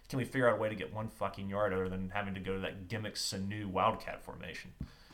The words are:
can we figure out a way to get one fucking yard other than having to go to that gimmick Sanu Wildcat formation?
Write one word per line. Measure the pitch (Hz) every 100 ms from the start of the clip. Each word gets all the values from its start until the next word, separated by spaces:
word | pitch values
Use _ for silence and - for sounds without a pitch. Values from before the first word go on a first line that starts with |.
| -
can | 135
we | 117
figure | 135 120
out | 107
a |
way | 110
to | 107
get | -
one | 107 110
fucking | - 98 - 98
yard | 98 104
other | 92 92
than | 92 92
having | 104 98
to | 95
go | 95 95
to |
that | 90 98 90
gimmick | 110 107
Sanu | - - 98 98 107 101
Wildcat | 92 107 110 - - -
formation? | 85 - - - - - - -